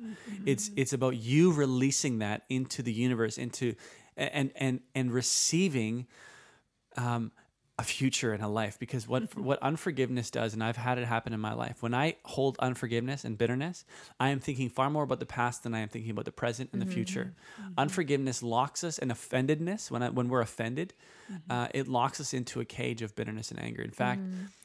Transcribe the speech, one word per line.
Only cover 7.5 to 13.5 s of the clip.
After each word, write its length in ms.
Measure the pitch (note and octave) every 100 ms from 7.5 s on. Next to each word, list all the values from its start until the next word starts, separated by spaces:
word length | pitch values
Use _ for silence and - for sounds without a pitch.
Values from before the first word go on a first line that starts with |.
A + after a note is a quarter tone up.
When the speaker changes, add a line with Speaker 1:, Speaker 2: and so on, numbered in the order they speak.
| _ _ -
Speaker 2:
a 60 |
future 480 | A#2 - C3+ - A#2+
and 100 | G#2
a 60 | G#2
life. 320 | G#2+ G#2+ -
Because 260 | A#2+ B2+ A2+
what, 160 | B2+
Speaker 1:
Mm-hmm. 200 | A3 -
Speaker 2:
what 160 | B2+ C#3
unforgiveness 680 | C3 D#3 - C3+ B2+ B2 A#2
does, 220 | A#2+ A2+
and 100 | G#2+
I've 140 | A2+ A#2
had 200 | A#2+ B2
it 80 | A#2+
happen 280 | A2+ A2+
in 80 | A2
my 120 | G#2+
life, 280 | A2+ A#2+ -
when 100 | A#2
I 220 | A#2+ D#3 -
hold 340 | - - C3+ C3+
unforgiveness 680 | B2+ B2 A#2+ A#2 B2 C3+ A#2+
and 120 | G#2+
bitterness, 460 | A#2